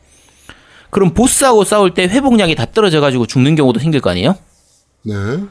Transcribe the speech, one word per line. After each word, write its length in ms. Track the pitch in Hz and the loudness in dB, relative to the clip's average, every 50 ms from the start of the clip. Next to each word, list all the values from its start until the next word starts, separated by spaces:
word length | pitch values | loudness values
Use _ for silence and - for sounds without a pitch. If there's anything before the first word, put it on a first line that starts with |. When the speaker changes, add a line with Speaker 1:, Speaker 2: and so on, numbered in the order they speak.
| _ _ _ _ _ _ _ _ _ - - _ _ _ - - - _ | _ _ _ _ _ _ _ _ _ -20 -20 _ _ _ -20 -20 -14 _
Speaker 1:
그럼 240 | - 196 190 175 165 | -4 -2 0 0 2
보스하고 500 | - 240 262 - - 285 262 233 214 190 | 0 0 0 2 0 2 2 2 2 2
싸울 300 | - 208 208 202 180 180 | 2 2 2 2 0 0
때 100 | - 185 | -2 -2
회복약이 500 | 175 202 269 277 269 233 220 190 165 151 | 0 0 0 2 2 2 2 2 0 -2
다 100 | - 117 | -2 -4
떨어져가지고 600 | - - 220 214 190 156 151 143 143 127 127 117 | -4 -2 0 0 2 2 2 0 0 0 -2 -2
죽는 280 | - - 131 123 143 160 | -2 0 0 2 2 2
경우도 240 | 156 143 127 120 113 | 2 2 2 0 0
생길 220 | 131 165 156 131 | -2 -2 -2 -2
거 100 | - 92 | -2 -2
아니에요? 260 | 90 90 95 156 196 - - _ _ _ _ _ _ _ _ _ _ _ - | -2 0 0 -2 -2 -4 -8 _ _ _ _ _ _ _ _ _ _ _ -10
Speaker 2:
네. 100 | 110 104 98 98 107 131 175 202 196 | -8 -8 -6 -6 -6 -6 -6 -8 -12